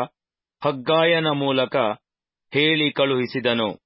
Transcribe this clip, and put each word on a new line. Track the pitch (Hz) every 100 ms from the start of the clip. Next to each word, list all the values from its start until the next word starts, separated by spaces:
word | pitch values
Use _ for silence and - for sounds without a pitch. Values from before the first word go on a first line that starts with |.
| 127 _ _ _ _ _
ಹಗ್ಗಾಯನ | 143 135 123 160 165 165 156 143
ಮೂಲಕ | 139 131 127 139 110 107 _ _ _ _ _
ಹೇಳಿ | 139 151 156 147
ಕಳುಹಿಸಿದನು. | - 139 127 123 131 120 117 107 82